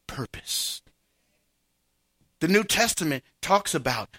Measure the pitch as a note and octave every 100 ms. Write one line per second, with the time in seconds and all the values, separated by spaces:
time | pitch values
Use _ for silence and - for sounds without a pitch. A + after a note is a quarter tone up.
0 | - - B2 - - - - - - _
1 | _ _ _ _ _ _ _ _ _ _
2 | _ _ _ _ D#3+ G3+ A3 - A3+ -
3 | D#3+ C3+ - _ - G3 G3+ E3 C3 A#2+
4 | G2+